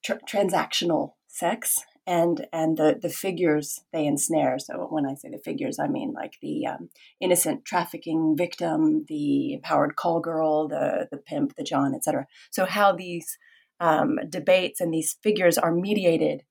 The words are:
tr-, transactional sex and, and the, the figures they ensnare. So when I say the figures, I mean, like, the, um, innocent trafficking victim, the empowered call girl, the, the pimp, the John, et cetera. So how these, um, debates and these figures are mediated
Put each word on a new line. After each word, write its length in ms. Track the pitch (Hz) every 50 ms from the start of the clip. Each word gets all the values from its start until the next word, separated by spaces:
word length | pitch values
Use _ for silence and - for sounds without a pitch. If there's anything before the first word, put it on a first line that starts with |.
| -
tr-, 100 | - - - - -
transactional 840 | - 202 202 185 185 160 - - - - - 175 160 143 - - _ _ _ _
sex 480 | - - 180 170 220 233 - - - - - _ _ _ _
and, 400 | 190 175 170 170 175 160 139 - -
and 240 | - 160 160 160 160
the, 220 | 156 156 156 - -
the 80 | - 170
figures 720 | - - - 190 180 165 180 160 151 151 147 - - - _ _
they 140 | - 160 151
ensnare. 520 | 147 143 143 - - - - - 131 127 -
So 280 | - - - - 180 -
when 160 | 160 156 143
I 80 | 135 139
say 160 | - - -
the 80 | - -
figures, 400 | - - - - - - - -
I 100 | 147 143
mean, 240 | - - - -
like, 220 | - - - - - _
the, 240 | 147 - 147 - -
um, 240 | - - - 170 - _ - - - _ _
innocent 440 | 190 185 180 175 - 160 147 - _
trafficking 680 | - 214 180 175 - - 151 - 170 160 160 160 156 156
victim, 680 | 143 180 175 - - 180 165 156 156 160 156 156 156 156 -
the 460 | 156 147 147 143 139 139 - 143 139
empowered 420 | 139 - - 156 143 143 147 -
call 240 | - - 175 165 170
girl, 480 | 165 170 165 160 160 156 151 151 156 147
the, 400 | 147 147 151 - - - - -
the 60 | -
pimp, 400 | 139 _ - 147 143 139 139 -
the 80 | - 143
John, 300 | - 156 135 139 139 139
et 100 | - -
cetera. 220 | 156 143 131 139 _ _ - - _
So 160 | - - 185
how 260 | 180 175 208 208 202 185
these, 440 | 170 190 175 175 170 160 - - _ _ _ _ _ _ _ _ _
um, 380 | 175 165 156 160 - 151 - 156 - 160
debates 520 | 170 185 - 185 185 185 180 - - -
and 120 | 180 165
these 240 | 160 160 156 - - _
figures 360 | - 214 208 208 185 175 165 -
are 140 | - 165
mediated 680 | 165 175 180 202 214 196 185 175 165 160 160 156 135 139 _ _